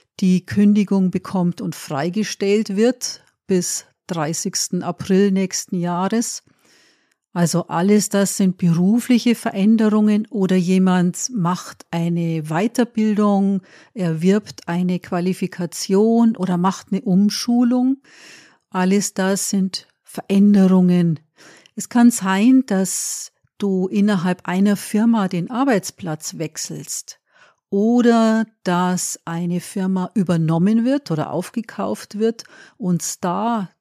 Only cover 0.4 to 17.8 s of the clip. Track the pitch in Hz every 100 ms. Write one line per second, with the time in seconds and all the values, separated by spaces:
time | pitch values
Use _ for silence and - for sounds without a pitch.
0.4 | - 202 208 208 190 196 185 180 - 190
1.4 | 175 - 185 - - 139 170 196 202 -
2.4 | 196 208 214 196 233 247 - - _ _
3.4 | - 185 175 - - _ - 170 151 165
4.4 | 190 - - 180 175 170 - 190 202 190
5.4 | 185 - - 185 175 175 190 226 - -
6.4 | - _ _ _ _ _ _ _ _ 180
7.4 | 170 170 - 165 190 208 - 202 196 -
8.4 | 190 180 175 165 185 233 - 240 240 220
9.4 | - 196 202 226 214 214 214 208 220 214
10.4 | 185 185 175 185 185 180 180 - 233 247
11.4 | 170 180 - - - 170 170 170 165 160
12.4 | 156 160 233 - 233 - 214 208 208 196
13.4 | 196 196 - - - 233 175 160 180 208
14.4 | - - - 175 180 180 - 180 180 180
15.4 | 180 - 170 - - 196 220 233 226 220
16.4 | 185 175 185 - - 190 - 180 208 -
17.4 | - 240 247 247